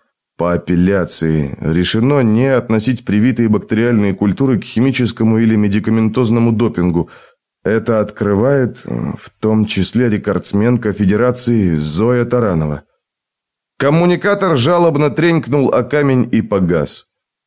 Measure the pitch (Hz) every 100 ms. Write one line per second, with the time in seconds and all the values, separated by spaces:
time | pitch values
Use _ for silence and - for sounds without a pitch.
0 | _ _ _ _ 85 87 - 87 90 98
1 | 85 - 80 80 71 - - 82 87 110
2 | 123 143 117 107 135 131 - 110 107 123
3 | - 101 117 120 117 104 - 110 117 117
4 | 101 95 104 90 135 113 - - 131 117
5 | 120 104 113 110 113 110 104 101 107 113
6 | 110 110 117 117 117 110 117 117 87 82
7 | 82 - - _ _ _ - 110 113 110
8 | 104 - 101 101 123 139 127 123 - -
9 | - - - _ 107 110 107 - 92 113
10 | 123 104 - 90 - 101 110 123 110 95
11 | 98 104 123 123 - 117 95 82 76 76
12 | 113 123 120 123 113 87 76 73 - _
13 | _ _ _ _ _ _ _ _ 135 160
14 | 175 180 208 202 190 147 123 175 170 147
15 | 151 - 170 165 131 143 131 - 123 147
16 | 143 131 127 113 98 101 90 87 73 -
17 | - _ _ _